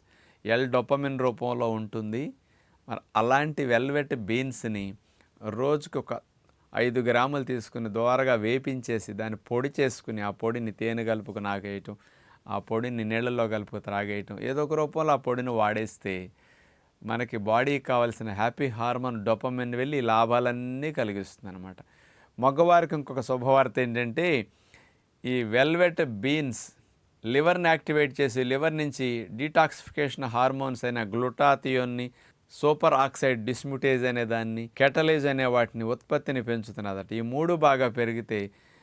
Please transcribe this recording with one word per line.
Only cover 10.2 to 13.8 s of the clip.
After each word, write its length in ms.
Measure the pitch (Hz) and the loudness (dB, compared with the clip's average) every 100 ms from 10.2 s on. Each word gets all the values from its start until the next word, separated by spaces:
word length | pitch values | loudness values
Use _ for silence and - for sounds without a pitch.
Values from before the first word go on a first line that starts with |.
ఆ 80 | 101 | -6
పొడిని 420 | 98 113 120 113 | -4 -4 -2 -6
తేనె 320 | 98 113 117 | -4 -4 -2
కలుపుకు 340 | 113 110 101 101 | -2 -2 -4 -6
నాకేయటం, 560 | 101 101 101 98 92 104 _ _ _ _ - | -4 -4 -4 -10 -10 -16 _ _ _ _ -8
ఆ 120 | 101 | -6
పొడిని 460 | - 113 123 120 | -2 -2 -2 -4
నీళ్ళల్లో 400 | 110 113 123 123 113 | -2 0 0 0 0
కలుపుకు 320 | 107 104 107 | -2 -6 -10